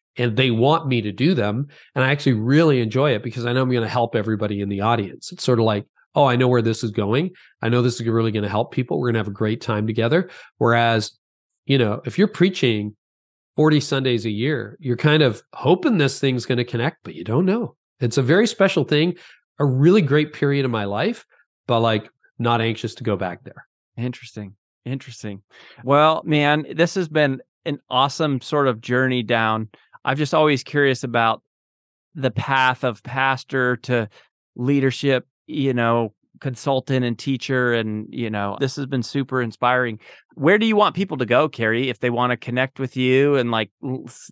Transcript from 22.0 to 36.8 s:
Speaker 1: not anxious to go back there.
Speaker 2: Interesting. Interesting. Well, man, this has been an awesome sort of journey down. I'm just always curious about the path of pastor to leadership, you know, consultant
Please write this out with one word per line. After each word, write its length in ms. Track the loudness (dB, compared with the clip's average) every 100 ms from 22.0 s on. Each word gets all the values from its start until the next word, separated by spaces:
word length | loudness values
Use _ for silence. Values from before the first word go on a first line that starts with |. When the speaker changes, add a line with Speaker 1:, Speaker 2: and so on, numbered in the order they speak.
| -4 _ _ -4
Speaker 1:
not 220 | 0 0
anxious 340 | 0 -4 -8 -6
to 80 |
go 120 | -4 -4
back 260 | -4 -10
there. 220 | -16 -20 -20 _ _ -10
Speaker 2:
Interesting. 580 | -10 -10 -16 -16 -16 -18 _ _
Interesting. 580 | -10 -10 -12 -14 -12 -14 -16 -20 -20 -8
Well, 380 | 0 4 4 2
man, 400 | 0 2 2 0 -2
this 220 | -2 0
has 140 | -2 -2
been 320 | 0 0 -2 -8 _ -8
an 120 | -8 -2
awesome 500 | 0 0 0 -2 -2
sort 280 | -2 0 0
of 120 | -2
journey 420 | -2 0 2 0
down. 460 | 0 0 2 0 -4 _ _ -10
I'm 140 | -4 -2
just 160 | 0
always 300 | 2 2 2
curious 420 | -2 0 2 0
about 380 | -2 0 0 0 _ _ _ _ _ _ _
the 160 | -4 -4
path 540 | -2 -2 2 2 0
of 180 | -2 -4
pastor 720 | -8 -2 -2 -2 -4 -2 0 -2
to 300 | -2 -2 -2 -8 _ _ _ -6
leadership, 720 | 0 2 2 0 0 0 -4 _ -10
you 280 | -4 -2
know, 400 | 0 2 2 0 -8 _ -12
consultant 640 | -10 -6 -2 -2